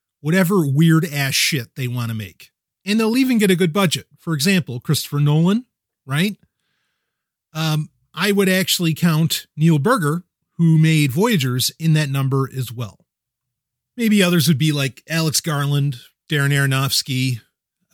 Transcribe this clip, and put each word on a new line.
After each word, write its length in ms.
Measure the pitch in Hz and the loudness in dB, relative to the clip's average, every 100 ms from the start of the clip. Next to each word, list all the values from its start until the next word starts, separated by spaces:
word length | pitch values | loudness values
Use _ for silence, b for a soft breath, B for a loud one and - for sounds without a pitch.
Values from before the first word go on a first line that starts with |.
| _ _ | _ _
whatever 460 | 147 185 175 202 139 | -2 0 2 2 0
weird 360 | 139 165 160 135 | 2 4 4 0
ass 280 | 143 135 | -4 -4
shit 400 | - - 139 117 | -2 -2 -4 -8
they 140 | - 123 | -8 -6
wanna 260 | 123 117 | -4 -6
make. 360 | 113 95 - - _ _ _ | -6 -10 -16 -20 _ _ _
And 160 | 185 220 | -4 -2
they'll 160 | 220 254 | 0 0
even 220 | 262 233 | 0 2
get 120 | 202 | 2
a 60 | 175 | 2
good 160 | 185 | 2
budget. 340 | 202 190 - - _ | 0 0 -2 -10 _
For 160 | 170 | -6
example, 460 | 151 170 185 131 123 | -2 0 0 -2 -8
Christopher 380 | - 139 - 143 | -4 -4 -2 0
Nolan, 480 | 147 156 170 226 - _ _ _ | 2 2 2 0 -4 _ _ _
right? 320 | 135 143 208 - _ _ _ _ _ _ _ _ _ _ _ | -6 -2 -2 -4 _ _ _ _ _ _ _ _ _ _ _
Um, 360 | 156 160 156 151 _ _ | -6 -2 -2 -4 _ _
I 200 | 160 208 | -4 0
would 160 | 196 190 | 2 2
actually 440 | 185 180 - 170 | 0 0 -2 -2
count 520 | 151 170 156 165 - - 147 | 0 0 2 0 -4 -10 0
Neil 220 | 165 151 | 2 2
Berger, 460 | 170 254 147 170 - _ _ - | 2 0 0 -4 -8 _ _ 0
who 200 | 165 160 | 2 4
made 320 | 160 156 143 | 4 4 2
Voyagers, 600 | 131 233 196 131 123 - - | 0 0 0 0 -2 -4 -2
in 160 | 160 | 0
that 160 | 156 147 | 2 0
number 380 | 139 135 135 131 | -2 -2 -2 -2
as 160 | 135 120 | -6 -10
well. 280 | 120 104 - _ _ _ _ _ _ _ _ _ - | -10 -12 -14 _ _ _ _ _ _ _ _ _ -4
Maybe 260 | 220 208 | 0 2
others 240 | 180 175 143 | 4 2 2
would 120 | 135 | 2
be, 140 | 156 | 0
like, 300 | 147 135 - - | 0 -4 -6 -8
Alex 320 | 165 160 - | -4 -2 -2
Garland, 560 | 165 143 143 143 143 123 - _ - | -4 -4 -2 0 -2 -4 -14 _ -4
Darren 240 | 147 139 | -2 2
Aronofsky, 880 | 143 139 135 135 - - 127 131 117 _ _ _ _ _ | 2 0 0 -2 -4 -4 -2 -2 -4 _ _ _ _ _